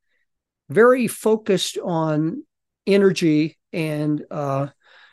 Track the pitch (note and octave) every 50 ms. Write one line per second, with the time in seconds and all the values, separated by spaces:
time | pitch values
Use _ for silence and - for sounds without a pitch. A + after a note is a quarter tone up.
0 | _ _ _ _ _ _ _ _ _ _ _ _ _ - C#3 F3+ A3+ B3 B3+ C4+
1 | A#3+ G3 - - - A3 A3 A3 A3 - F#3+ F3 - - - G4+ - F#3+ F3 D#3+
2 | D#3+ D#3+ D#3 D3+ D#3 D#3+ G3+ C#4 E4 _ _ _ _ _ _ _ _ - G3 G3+
3 | G3 G3 F3 - F3+ D#3+ D3+ D3+ D#3 D#3+ - _ _ _ - F#3 D#3+ D#3 D3+ D3+
4 | D3+ D3+ D3+ D3 - - - D#3 C#3+ C#3 C#3 C3+ C#3+ C#3 - _ _ _ - -
5 | - _